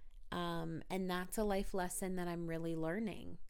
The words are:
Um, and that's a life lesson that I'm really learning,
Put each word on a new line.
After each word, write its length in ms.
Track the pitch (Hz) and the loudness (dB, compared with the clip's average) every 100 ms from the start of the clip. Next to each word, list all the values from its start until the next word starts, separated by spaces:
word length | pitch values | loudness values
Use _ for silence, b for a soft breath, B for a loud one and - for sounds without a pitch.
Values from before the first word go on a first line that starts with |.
| b b - | b b -6
Um, 540 | 180 175 170 165 165 - | -2 0 0 0 -4 -2
and 220 | 190 185 | 0 2
that's 260 | 180 180 - | 0 0 2
a 60 | |
life 320 | 214 196 196 | 4 4 4
lesson 400 | 196 180 - 190 | 2 0 0 0
that 140 | 180 175 | 0 0
I'm 180 | 170 165 | 0 0
really 300 | 165 165 165 | 0 0 2
learning, 640 | 160 190 220 - - 170 - | 2 2 0 -2 -6 -4 -6